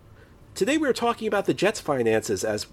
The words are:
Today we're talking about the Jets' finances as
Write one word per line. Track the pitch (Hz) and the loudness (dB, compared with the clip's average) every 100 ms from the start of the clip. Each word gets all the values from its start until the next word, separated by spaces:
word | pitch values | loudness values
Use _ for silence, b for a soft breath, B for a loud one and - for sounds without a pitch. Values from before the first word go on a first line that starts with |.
| - b b b - | -20 b b b -18
Today | - 202 311 | -4 0 2
we're | 285 | 0
talking | 226 233 226 220 | 0 0 -2 -2
about | 202 190 | 0 0
the | |
Jets' | 139 190 - | 0 0 0
finances | - 135 113 110 - 95 | -2 0 4 2 2 -2
as | 110 107 - | -2 -4 -6